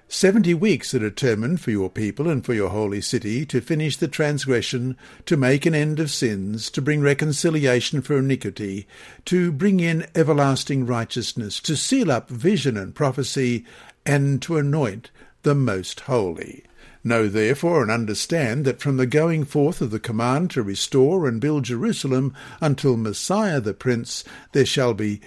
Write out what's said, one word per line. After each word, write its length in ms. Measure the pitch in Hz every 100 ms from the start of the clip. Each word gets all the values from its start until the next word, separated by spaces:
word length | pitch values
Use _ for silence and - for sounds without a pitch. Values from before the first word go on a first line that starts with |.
| -
Seventy 440 | - 190 214 175
weeks 400 | 170 214 143 -
are 60 | 131
determined 600 | 107 - 131 107 117 175
for 80 | -
your 180 | 104 92
people 400 | - 107 98 160
and 160 | 143
for 80 | -
your 160 | 117 98
holy 320 | 98 104 101
city 460 | - 123 101 117 151
to 160 | 131
finish 340 | - 156 156 -
the 120 | 160
transgression, 840 | - 151 147 135 120 - 131 127 127 - -
to 100 | -
make 300 | 165 127 143
an 100 | 170
end 240 | 156 151 151
of 120 | 156
sins, 580 | - 123 101 95 107 -
to 140 | -
bring 180 | 135 151
reconciliation 1000 | 143 143 156 143 170 156 139 123 117 147
for 160 | - 147
iniquity, 680 | 135 131 104 95 104 98 101 - - -
to 260 | - 180 175
bring 300 | 139 202 190
in 260 | 170 160 160
everlasting 720 | - 156 147 139 131 - 139
righteousness, 760 | 120 120 113 - 110 - 104 -
to 180 | - -
seal 340 | - 269 208
up 160 | 123 -
vision 480 | 123 156 202 135 110
and 180 | 92
prophecy, 680 | 92 147 127 131 - 127 120 - - - -
and 380 | - 143 139 135
to 160 | - 165
anoint 520 | 143 156 123 98 - - - _
the 100 | 143
most 460 | 143 127 95 90 -
holy. 640 | - 127 95 82 - - - - - - -
Know 220 | 117 107
therefore 540 | 104 110 139 170 170
and 80 | 107
understand 720 | 117 110 101 - 165 127 120
that 160 | 135 120
from 160 | 143 131
the 100 | 127
going 380 | 147 160 165
forth 380 | 143 151 143 180
of 80 | 131
the 80 | 107
command 500 | - 110 120 135 180
to 100 | -
restore 640 | 101 98 - 139 135 185 147
and 100 | 113
build 260 | 143 151
Jerusalem 680 | 117 120 214 202 143 131 139 - - -
until 340 | 156 135 143 117
Messiah 640 | 110 101 - 196 214 151
the 140 | 107
Prince, 500 | 95 127 120 120 - - - -
there 120 | 147
shall 300 | 127 - 123
be 260 | 107 107 104